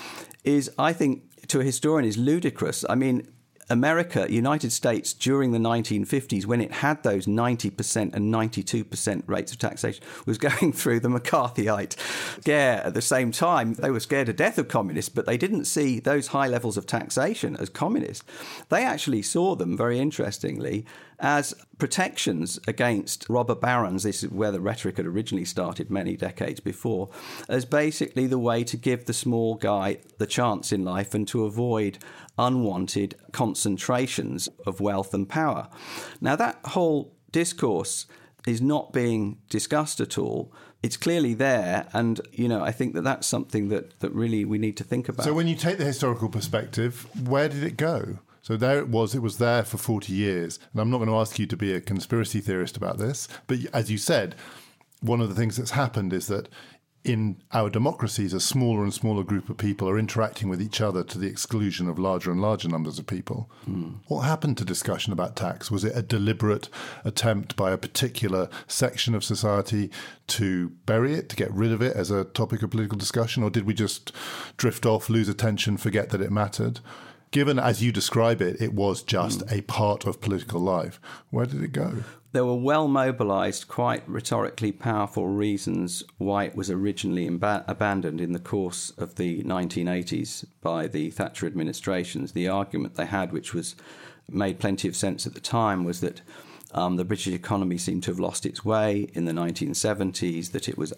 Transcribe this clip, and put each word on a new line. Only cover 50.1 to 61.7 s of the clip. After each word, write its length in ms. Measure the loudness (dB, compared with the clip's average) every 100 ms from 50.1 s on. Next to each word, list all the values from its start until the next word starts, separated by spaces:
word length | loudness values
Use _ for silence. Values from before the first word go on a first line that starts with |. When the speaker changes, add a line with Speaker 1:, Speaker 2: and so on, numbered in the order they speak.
Speaker 2:
years. 460 | 0 2 2 -2 -8 -6
And 80 | 0
I'm 120 | 2
not 80 | 2
gonna 200 | 2 2
ask 180 | 2 0
you 80 | -2
to 100 | 0
be 160 | 0
a 80 | 0
conspiracy 580 | -2 -4 0 0 2 -2
theorist 380 | 0 -2 -2 -4
about 220 | -4 -2
this, 280 | -4 -4 -10 -14 -4
but 100 | -2 0
as 180 | -2 0
you 60 | -2
said, 380 | 2 2 2 -8 -18 -20 -20 _ _ _
one 200 | 0 2
of 60 | 2
the 80 | 2
things 220 | 0 0
that's 140 | -2
happened 420 | 0 0 0 0
is 140 | -2 -2
that 200 | -4 -4 -18 -20 -20 _ _
in 380 | -2 0 0 -2 _
our 180 | 0 2
democracies, 640 | 2 0 0 -2 0 0
a 60 | 0
smaller 440 | 0 2 2 2
and 100 | 0
smaller 300 | 0 0 0
group 260 | 0 -2 -2
of 80 | -2
people 300 | -2 0 0
are 120 | 2
interacting 500 | 0 0 -2 -2 -2
with 120 | -2
each 200 | -2 0
other 220 | 0 0
to 140 | -4 -4
the 100 | -4
exclusion 600 | -4 -2 0 0